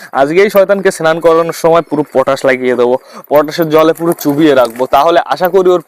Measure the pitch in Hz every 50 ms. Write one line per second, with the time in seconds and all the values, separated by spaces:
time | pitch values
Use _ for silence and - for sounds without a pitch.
0 | - - - 131 139 143 165 185 202 214 - 202 190 185 202 196 170 190 - -
1 | 160 160 160 170 156 170 160 165 170 165 156 - - 165 165 170 156 - 147 147
2 | 143 - - 131 131 147 135 - - 135 131 127 127 127 123 120 120 123 127 131
3 | - - - 208 - _ 135 147 151 151 151 175 165 156 147 156 160 160 160 -
4 | 170 170 170 - - 147 143 151 165 151 139 127 120 117 117 120 127 - - 139
5 | 147 170 170 165 - - 139 - 180 175 190 190 180 180 180 170 156